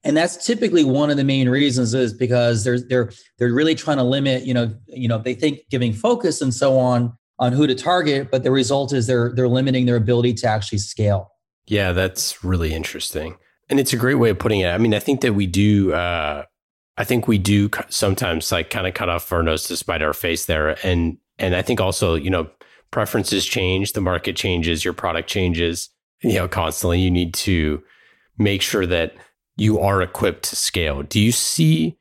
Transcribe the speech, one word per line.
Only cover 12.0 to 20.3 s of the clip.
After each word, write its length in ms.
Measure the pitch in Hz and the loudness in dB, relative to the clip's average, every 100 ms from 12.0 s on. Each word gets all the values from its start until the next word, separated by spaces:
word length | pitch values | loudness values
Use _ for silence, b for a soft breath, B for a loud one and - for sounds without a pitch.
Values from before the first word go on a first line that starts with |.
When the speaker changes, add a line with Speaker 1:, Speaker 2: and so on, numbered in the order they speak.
| 92 - - - | 0 -2 -8 -6
Speaker 2:
really 280 | 92 90 82 | -2 0 0
interesting. 640 | 80 78 73 - 76 78 90 _ _ _ | -4 -6 -8 -8 -8 -10 -14 _ _ _
And 120 | 139 | 0
it's 120 | 131 | 0
a 40 | 120 | 0
great 200 | 123 139 | 0 4
way 140 | 117 | 2
of 80 | 95 | 2
putting 220 | 113 104 | 0 2
it. 80 | 92 | 2
I 100 | 104 | 2
mean, 160 | 113 | 2
I 60 | 104 | 2
think 200 | - 135 | 0 0
that 120 | 127 | 2
we 120 | 101 95 | 0 0
do, 460 | 90 104 104 95 | 2 4 4 4
uh, 520 | 80 87 85 76 73 - _ _ _ _ - | 0 0 -2 -2 -6 -10 _ _ _ _ -8
I 80 | |
think 220 | 117 123 120 | -2 0 2
we 120 | 107 | 0
do 300 | 92 101 101 | 4 2 2
c-, 80 | - - | -2 -6
sometimes, 640 | - 101 95 98 82 - | -2 0 0 0 -2 -2
like, 180 | 90 82 | -4 -2
kinda 220 | - 92 | -4 -4
cut 160 | 92 90 | -2 -2
off 240 | 85 - | -2 -2
our 100 | 87 | 0
nose 220 | 82 78 | 2 0
to 120 | - 82 | -4 -8
spite 260 | - 85 | -4 -2
our 100 | 78 | -2
face 340 | 73 87 | -2 -2